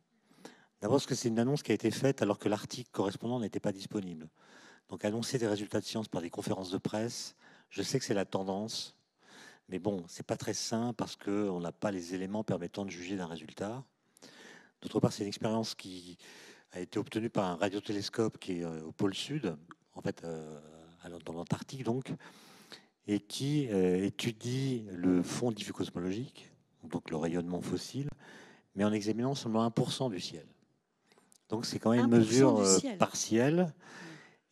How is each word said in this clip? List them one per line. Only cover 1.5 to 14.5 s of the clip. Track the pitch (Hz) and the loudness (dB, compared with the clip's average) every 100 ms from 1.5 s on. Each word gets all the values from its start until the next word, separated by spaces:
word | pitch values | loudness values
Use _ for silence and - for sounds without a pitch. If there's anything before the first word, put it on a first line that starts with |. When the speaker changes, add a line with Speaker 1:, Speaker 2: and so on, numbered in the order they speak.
| 147 | 2
Speaker 1:
qui | - | 2
a | |
été | 104 - | 2 2
faite | 117 135 135 | 2 2 4
alors | 104 101 | 2 2
que | 101 | 0
l'article | 104 - - - | 0 -4 -10 -6
correspondant | - 101 180 113 127 | -2 -2 -2 -2 -2
n'était | 101 101 | -2 -2
pas | 107 | -2
disponible. | 95 98 107 92 80 78 _ - - - - - | -4 -4 -6 -6 -8 -14 _ -20 -20 -20 -20 -16
Donc | 92 | -4
annoncer | 104 110 113 131 | -2 0 0 0
des | 110 | 2
résultats | 101 104 107 | 0 0 -2
de | |
science | - 113 107 | -2 -4 -4
par | 87 | -4
des | 85 | -4
conférences | - 107 98 92 | 0 2 2 0
de | 92 | -2
presse, | - 107 117 - - - - - _ | 0 0 0 -4 -10 -14 -20 -20 _
je | - | -4
sais | 92 131 | 0 0
que | |
c'est | - | 2
la | 101 | 0
tendance, | 92 101 95 98 110 - - - _ _ - - - - - | 0 -2 0 -2 -2 -6 -8 -14 _ _ -20 -20 -20 -20 -8
mais | 90 | -4
bon, | 101 98 85 | -2 -2 -4
c'est | - - | -10 -4
pas | 110 | -4
très | - | -2
sain | 101 - 113 120 | -4 -2 0 0
parce | 117 - | -2 -6
qu'on | - - 101 101 87 | -6 -2 0 0 0
n'a | 85 | -4
pas | - 107 | -2 -2
les | 95 85 92 | -2 -4 -4
éléments | 95 107 | -2 -2
permettant | 107 92 85 - | -2 -2 -2 -6
de | 98 | -6
juger | 87 90 98 | -6 -6 -4
d'un | 82 | -4
résultat. | 80 78 - 98 123 - _ _ _ - - - | -8 -10 -8 -6 -6 -12 _ _ _ -20 -20 -20